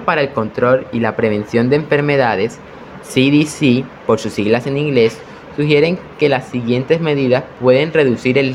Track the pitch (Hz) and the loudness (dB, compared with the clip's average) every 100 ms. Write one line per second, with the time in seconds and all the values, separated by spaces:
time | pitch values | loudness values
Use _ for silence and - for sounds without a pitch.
0 | 214 160 139 - 107 - 123 127 - 117 | 0 -2 -2 -2 -4 0 2 2 0 -4
1 | 113 104 113 104 104 117 123 147 151 143 | -2 0 0 0 -2 0 2 0 0 0
2 | 147 143 123 98 113 - - - - - | 0 2 2 0 -2 -6 -20 -20 -20 -20
3 | - - 135 147 151 - 143 123 139 - | -6 0 4 4 2 0 2 2 -2 -8
4 | - 110 107 - 104 117 127 139 151 131 | -2 -2 -2 -4 0 0 0 -4 0 2
5 | 113 - - - - - 151 147 160 180 | 2 0 -18 -20 -14 -4 2 4 2 0
6 | - - 147 131 127 123 117 123 135 165 | -8 -2 0 0 -2 -6 -2 -2 -2 -4
7 | 160 143 131 127 - - 123 127 160 160 | -2 0 0 0 -2 -2 2 2 2 2
8 | 139 117 127 127 135 | 2 2 0 2 0